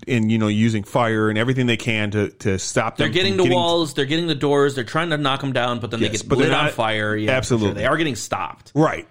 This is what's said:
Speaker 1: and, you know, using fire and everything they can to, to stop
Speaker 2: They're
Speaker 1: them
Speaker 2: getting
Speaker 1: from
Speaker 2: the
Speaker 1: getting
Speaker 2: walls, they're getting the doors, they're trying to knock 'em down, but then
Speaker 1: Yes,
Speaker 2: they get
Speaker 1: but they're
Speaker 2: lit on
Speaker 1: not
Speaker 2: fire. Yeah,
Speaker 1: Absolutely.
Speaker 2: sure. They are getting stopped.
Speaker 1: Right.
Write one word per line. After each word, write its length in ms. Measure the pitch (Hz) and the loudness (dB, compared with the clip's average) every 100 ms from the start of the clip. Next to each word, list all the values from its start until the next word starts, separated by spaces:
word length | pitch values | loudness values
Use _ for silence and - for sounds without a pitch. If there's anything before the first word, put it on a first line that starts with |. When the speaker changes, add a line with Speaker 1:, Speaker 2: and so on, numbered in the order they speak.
| - | -2
Speaker 1:
and, 240 | 120 110 | 0 2
you 80 | 113 | 2
know, 80 | 107 | 2
using 360 | 104 113 110 | 2 2 0
fire 280 | 98 139 117 | -2 0 2
and 260 | 110 107 107 | 2 0 0
everything 300 | 120 131 123 | 0 0 2
they 100 | 113 | 0
can 320 | - 110 107 | 0 -2 -2
to, 200 | 104 104 | 0 -2
to 280 | - 110 95 | -2 -4 -2
stop 380 | - - 113 - | -2 -2 -2 0
Speaker 2:
They're 100 | 147 | -2
Speaker 1:
them 60 | |
Speaker 2:
getting 180 | 165 190 | 0 0
Speaker 1:
from 40 | 190 | 2
Speaker 2:
the 40 | |
Speaker 1:
getting 140 | 180 180 | 2 2
Speaker 2:
walls, 360 | 170 170 151 | 2 0 0
they're 120 | - 135 | -2 -2
getting 220 | 160 170 | -2 -2
the 60 | |
doors, 420 | 143 147 143 143 127 | -2 2 4 2 0
they're 80 | 117 | -4
trying 240 | 160 170 | -2 -2
to 60 | 151 | -2
knock 260 | 139 135 | -2 -2
'em 80 | 139 | -2
down, 260 | 123 120 120 | -2 -2 -2
but 120 | 110 | -4
then 80 | 113 | -2
Speaker 1:
Yes, 120 | 110 | -2
Speaker 2:
they 40 | 107 | -2
get 100 | - | -2
Speaker 1:
but 80 | 131 | 2
they're 80 | 156 | 2
Speaker 2:
lit 100 | 156 | 2
on 60 | 147 | 0
Speaker 1:
not 80 | |
Speaker 2:
fire. 420 | - 110 107 107 107 | 0 -2 0 -2 -2
Yeah, 160 | 107 | 0
Speaker 1:
Absolutely. 360 | 131 117 120 104 | 0 2 2 2
Speaker 2:
sure. 80 | 101 | 0
They 100 | 117 | 0
are 120 | 156 | 0
getting 180 | 160 110 | -2 -4
stopped. 560 | - 98 90 - - | -6 -6 -6 -10 -6
Speaker 1:
Right. 340 | 139 151 82 - | 0 0 0 -6